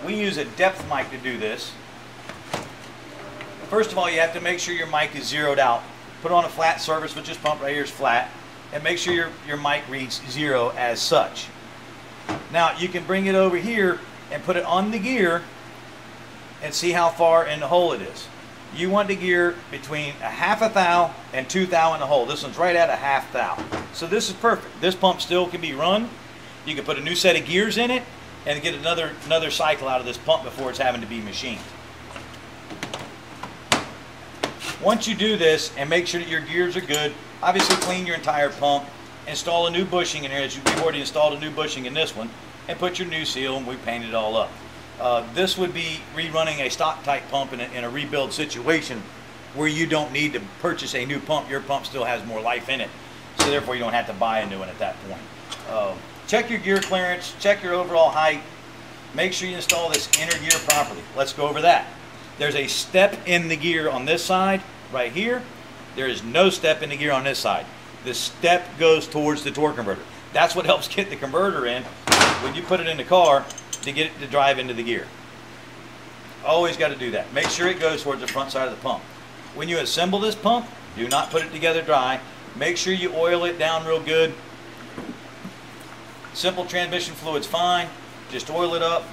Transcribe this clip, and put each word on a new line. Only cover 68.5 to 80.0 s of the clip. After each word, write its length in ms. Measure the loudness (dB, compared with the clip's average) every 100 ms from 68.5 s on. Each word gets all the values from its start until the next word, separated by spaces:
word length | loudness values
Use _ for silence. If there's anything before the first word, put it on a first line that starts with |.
| 4 2 2
goes 300 | 6 6 4
towards 380 | 0 2 0 -2
the 60 |
torque 260 | 2 2 2
converter. 240 | -4 -4 -6 -16 -2
That's 240 | 4 4 4
what 80 | 4
helps 240 | 4 4
get 200 | -2 -2
the 60 | -4
converter 500 | 0 2 2 2 0
in 160 | -2 -6 -10 4 6 6 4
when 100 | -2
you 100 | -4
put 180 | 0 0
it 60 | 2
in 100 | -2
the 60 | 6
car 400 | 8 10 8 4 -12 -12 -8
to 120 | -6
get 140 | 0 -2
it 120 | -2
to 80 | -2
drive 320 | 4 6 4
into 140 | 0
the 100 | -4
gear. 240 | -2 -2 -4 -14 -18 -18 -18 -18 -18 -18 -18 -18 -18 -18 -18 -8 2
Always 300 | 4 4 2
gotta 220 | 0 0
do 140 | -2
that. 220 | -2 -2
Make 140 | 0 0
sure 200 | 2 0
it 120 | 2
goes 240 | 2 2
towards 160 | -2 -4
the 80 | -2
front 240 | -2 -2
side 160 | -2 -2
of 80 | -2
the 60 |
pump. 200 | -4 -4 -6 -18 -18 -16 -16 -8
When 140 | -2
you 80 | 0
assemble 420 | 0 0